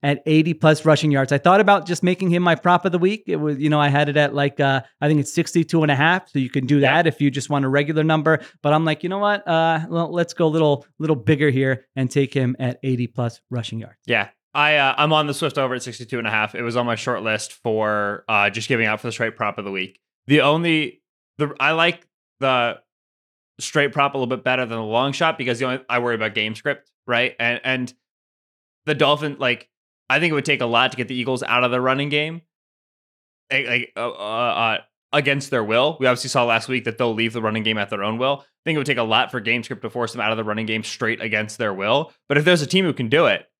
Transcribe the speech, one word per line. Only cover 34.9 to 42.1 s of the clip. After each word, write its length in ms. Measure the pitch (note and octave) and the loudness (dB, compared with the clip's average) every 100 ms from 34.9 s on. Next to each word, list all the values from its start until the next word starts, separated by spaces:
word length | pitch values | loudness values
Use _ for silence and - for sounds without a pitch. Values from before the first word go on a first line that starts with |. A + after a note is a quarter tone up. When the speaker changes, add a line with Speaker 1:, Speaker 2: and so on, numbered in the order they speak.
| _ _ | _ _
Speaker 2:
against 380 | D3 C#3+ C#3 C#3 | -2 0 -2 -2
their 140 | B2+ | -2
will. 340 | G#2+ A2+ C#3+ D#3 | 2 2 2 2
We 60 | C3 | 0
obviously 240 | B2 C3 | 2 0
saw 140 | C#3 A#2+ | 0 2
last 200 | A2+ A2 | 2 0
week 160 | B2+ | -4
that 120 | A#2 A2+ | -4 -2
they'll 160 | A#2+ | -2
leave 200 | A2 A2+ | 0 -2
the 80 | A#2 | -2
running 200 | A2 A2 | -2 -2
game 140 | G#2+ G#2+ | -2 -2
at 140 | G2+ | -4
their 120 | G#2 | -4
own 140 | G2+ A2+ | -4 -2
will. 220 | C3 C#3 | -2 -4
I 40 | _ _ | _ _
think 120 | - D#3 | -4 -2
it 20 | |
would 80 | C#3+ | -2
take 100 | B2 | -2
a 60 | |
lot 280 | A2+ B2 A#2+ | 2 0 0
for 100 | B2+ | -4
game 220 | G#2+ A#2+ | -4 -4
script 200 | A2+ B2 | -4 -10
to 80 | A2+ | -8
force 220 | B2 A#2 | -6 -6
them 100 | - | -4
out 80 | G#2+ | -2
of 80 | A2+ | -2
the 60 | |
running 200 | G#2+ G#2+ | -4 -4
game 180 | A2 A2 | -4 -4
straight 380 | G#2+ - A2+ A2+ | -6 -4 -4 -4
against 380 | A2+ G#2+ G#2+ - | -2 -2 -4 -4
their 160 | A2 | -4
will. 380 | F#2+ G2+ C3 D#3 | -2 0 0 0